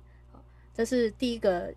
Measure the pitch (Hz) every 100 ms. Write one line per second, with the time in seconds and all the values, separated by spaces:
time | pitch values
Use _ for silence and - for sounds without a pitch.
0 | - - - - - - - - 226 254
1 | 226 220 247 233 214 175 190